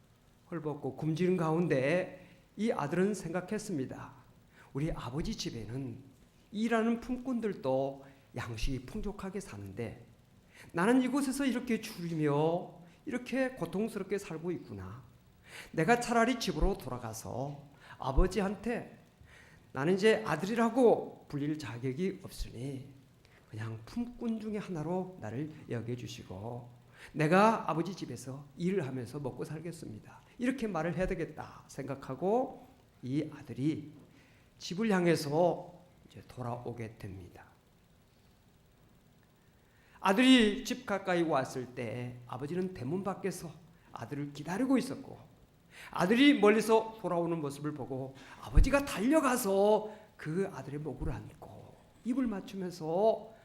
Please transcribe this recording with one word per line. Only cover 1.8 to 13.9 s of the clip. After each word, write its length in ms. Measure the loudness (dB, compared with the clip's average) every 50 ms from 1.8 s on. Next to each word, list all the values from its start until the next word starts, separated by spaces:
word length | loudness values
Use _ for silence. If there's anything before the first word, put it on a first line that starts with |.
| 4 2 2 2 0 -2 -6 -14 -18 -20 -20 -20 -20 _ -8
이 160 | -2 0 0
아들은 420 | 0 0 -2 0 2 4 4 4 2
생각했습니다. 960 | 0 -4 -4 -4 -4 -4 -4 -6 -6 -4 -2 -2 -2 -2 -4 -6 -10 -12 -14 -16 -20 -20 -20 -20 -20 -20 -20 -20 -20 -18 -10 -6
우리 180 | -4 -2 -2
아버지 460 | -2 -4 -6 -6 -4 -4 -4 -4 -4 -4
집에는 640 | -6 -6 -6 -8 -8 -6 -6 -6 -6 -6 -8 -10 -14 -20 -20 -20 -20 -20 _ -20 -20 -10
일하는 480 | -4 -2 0 2 2 2 2 2 0 0
품꾼들도 1040 | -2 -6 -6 -6 -4 -4 -4 -2 -2 -2 -2 -2 -2 0 0 0 0 -2 -4 -8 -14 -20 -20 -20 -20 -14 -10 -8
양식이 500 | -8 -8 -6 -2 0 0 0 0 -6 -8
풍족하게 520 | -8 -6 -6 -6 -6 -6 -8 -8 -8 -8
사는데 640 | -10 -10 -10 -12 -12 -10 -8 -8 -8 -8 -8 -12 -16 -20 -20 -20 -20 -20 -20 -20 -20 -20 -20 -20 -18 -8
나는 320 | -2 2 4 6 6 6 4
이곳에서 420 | 4 2 0 0 0 -2 0 0
이렇게 340 | 0 0 -2 -2 -2 -2 -2
줄이며 920 | -2 -6 -10 -8 -6 -4 -2 0 2 2 4 4 4 2 2 0 -2 -6 -14 -20 -20 -20 -20 -16 -10
이렇게 440 | -6 -6 -6 -4 -4 -2 0 0 -2
고통스럽게 680 | -2 -4 -6 -4 -2 -2 -2 -2